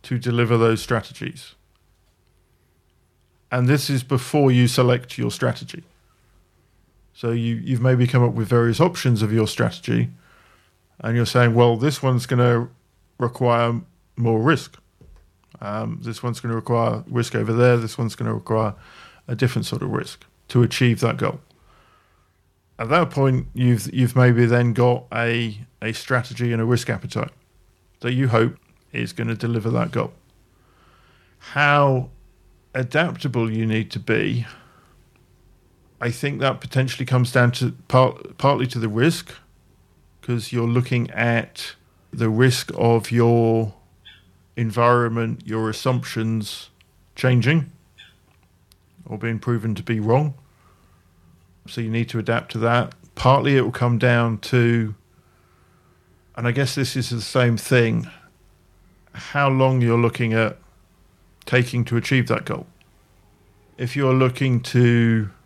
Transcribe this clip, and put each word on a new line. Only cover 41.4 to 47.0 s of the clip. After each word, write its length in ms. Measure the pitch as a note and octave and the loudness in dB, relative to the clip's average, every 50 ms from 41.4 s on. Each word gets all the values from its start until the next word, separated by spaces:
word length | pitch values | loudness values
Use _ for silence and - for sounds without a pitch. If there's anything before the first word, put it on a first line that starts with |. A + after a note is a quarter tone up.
| - - _ - - - - _ _ _ _ _ _ _ | -2 -4 _ -16 -14 -14 -16 _ _ _ _ _ _ _
the 180 | - - A#2 A2+ | -6 -2 -2 0
risk 420 | A2 A2+ B2+ C3 B2 - - - - | 2 4 4 4 4 0 -6 -8 -4
of 360 | - - A#2 A#2 A#2 G#2+ - | 0 2 4 4 2 0 0
your 600 | A#2 A#2 A#2 A#2 A#2 A#2 A#2 A2+ A2+ A2+ A2+ G#2 - _ _ _ _ _ _ - - _ _ _ _ _ _ _ _ | 0 2 4 4 4 4 4 2 2 0 -2 -4 -8 _ _ _ _ _ _ -20 -20 _ _ _ _ _ _ _ _
environment, 840 | - A#2+ A2+ G2+ A#2+ A#2+ A#2+ B2 A#2+ A#2+ A#2 A2+ A#2 A#2 A2+ A#2 - - | -4 -4 -2 0 2 4 4 4 4 2 0 -2 -2 -4 -4 -6 -8 -8
your 240 | - A2 A2 A2 A2 | -6 -4 -4 -4 -4
assumptions 1000 | A2 - - C3+ B2+ B2 B2 - - A2+ A2 A2+ A2+ A2 G#2 - - - - - _ _ _ _ _ _ | -6 -2 -2 -2 -2 -2 -4 -6 -6 -4 -4 -2 -2 -4 -6 -8 -12 -16 -18 -20 _ _ _ _ _ _